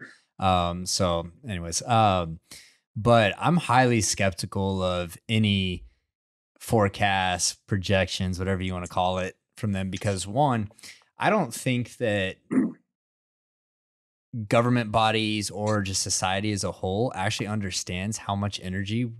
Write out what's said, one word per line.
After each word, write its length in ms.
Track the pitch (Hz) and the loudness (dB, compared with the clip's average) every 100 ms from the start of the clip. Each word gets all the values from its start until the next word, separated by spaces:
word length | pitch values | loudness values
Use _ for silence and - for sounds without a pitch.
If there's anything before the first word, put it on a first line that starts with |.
| - - _ - | -16 -20 _ -2
Um, 480 | 95 90 87 90 90 | 2 4 2 -2 -4
so 440 | - 92 85 85 85 117 | 0 0 0 -4 -12 -10
anyways, 340 | 92 85 82 | -8 -6 -6
um, 560 | - 117 107 92 85 80 _ - - _ _ | 0 4 4 4 -2 -8 _ -20 -20 _ _
but 400 | - 107 117 104 - | -2 4 6 6 2
I'm 180 | 117 170 | 2 2
highly 440 | - 123 127 117 | 4 4 6 4
skeptical 800 | 98 - 98 92 - 98 98 95 | 2 2 0 0 -6 -2 -2 0
of 340 | 92 90 87 - - | 0 -2 -4 -8 -2
any 560 | 113 107 98 92 87 - _ _ _ _ _ _ _ | 2 4 2 0 -4 -10 _ _ _ _ _ _ _
forecasts, 960 | - 117 98 - 104 95 92 87 - - - | 0 4 4 2 0 2 0 0 -2 -6 -4
projections, 720 | 101 90 98 92 - 92 90 | -4 2 2 2 0 -4 -2
whatever 240 | 92 95 | -2 -2
you 100 | 92 | -2
wanna 140 | 90 87 | -6 -4
call 320 | 95 92 92 | -2 0 0
it, 180 | 92 - _ - | -4 -8 _ -8
from 160 | 107 | -4
them, 180 | 95 95 | -2 -4
because 360 | 95 104 98 95 | -4 -4 -4 -4
one, 440 | 110 147 117 104 _ - - _ - | 0 0 0 -4 _ -20 -20 _ -4
I 120 | 143 | 0
don't 220 | 208 131 | 0 0
think 440 | - 131 123 117 - | -4 -2 -2 -2 -4
that 380 | 117 104 95 - - - - - _ _ _ _ _ _ _ _ _ _ _ _ _ _ _ 120 104 | -2 0 -2 -6 -2 0 0 -4 _ _ _ _ _ _ _ _ _ _ _ _ _ _ _ -10 0
government 420 | 120 120 123 110 | 2 4 2 2
bodies 600 | 113 110 110 110 107 104 | 2 2 2 0 -2 -4
or 320 | 101 107 107 | -4 0 0
just 200 | 95 92 | 0 -2
society 500 | 101 - 92 98 107 | -2 -2 0 0 0
as 120 | 101 | -2
a 80 | 95 | -4
whole 400 | - 95 98 127 | -4 -4 -2 -2
actually 320 | - 98 - 120 | -2 -4 -2 -4
understands 720 | 107 98 - - 90 101 110 | -4 -4 -6 -6 -6 -4 -6
how 160 | - | -4
much 240 | 98 101 - | -4 -4 -6
energy 480 | 92 95 101 113 123 | -8 -6 -4 -4 -4